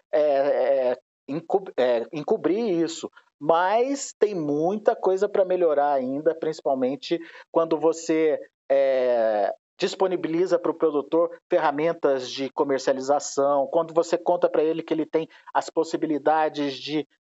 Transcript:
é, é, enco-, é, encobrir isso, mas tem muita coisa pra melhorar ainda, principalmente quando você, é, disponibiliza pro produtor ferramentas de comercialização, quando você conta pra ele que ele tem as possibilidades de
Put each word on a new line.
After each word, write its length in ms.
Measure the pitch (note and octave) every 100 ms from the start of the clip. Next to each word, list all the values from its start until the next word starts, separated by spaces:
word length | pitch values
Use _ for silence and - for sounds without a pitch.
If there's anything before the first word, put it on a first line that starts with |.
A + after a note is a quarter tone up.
| _
é, 80 | D#3
é, 760 | D3+ C#3 C#3 B2+ B2+ C#3 B2+ B2 _ _ -
enco-, 360 | C#3+ E3 F#3+ F#3+ -
é, 300 | B2+ A#2+ A#2
encobrir 520 | D#3 D3 G#3+ D#3 G3
isso, 460 | A#3 E3+ D#3+ - - - _ _
mas 760 | D3 E3+ F3+ A3 B3+ C#4 - -
tem 180 | G#3 G3
muita 580 | D3+ D3 E3 G#3+ G#3+
coisa 340 | A3+ F#3+ F#3+ G3+
pra 160 | G3+
melhorar 480 | F3+ F3+ E3+ C#3+ C#3+
ainda, 400 | C#3 B2+ C#3 D#3
principalmente 840 | D#3+ D#3+ D#3 D#3 C3+ B2+ C#3 - E3+ E3 - -
quando 260 | E3 E3 D#3+
você, 640 | D#3 D#3+ - D#3+ D#3 C#3 - _ _
é, 800 | C#3 C3+ C3 B2 A#2+ A2+ G#2+ G2 - _ _
disponibiliza 800 | G3 - F#3+ F#3 D#3 E3 F#3 E3+
pro 160 | E3
produtor 600 | D#3 D#3+ D3 C#3 D#3+ E3+ - _
ferramentas 800 | F3+ D#3 C#3+ D#3+ E3 D3 C3+ B2
de 180 | A#2+ C3+
comercialização, 1160 | - C#3+ C3+ - C3 C3 C#3+ - - C#3 C#3+ C3+
quando 260 | E3 E3
você 240 | D#3+ E3 E3
conta 320 | E3 F3 F3
pra 140 | E3
ele 200 | D#3 D#3+
que 120 | D#3+
ele 100 | D#3+
tem 240 | D3+ D#3+ D#3+ - -
as 160 | C#3+ -
possibilidades 1080 | - D#3+ D#3+ D#3+ D3 C#3 D#3 D#3 D3 C#3+
de 320 | C3 C3 D3+ C#3+ _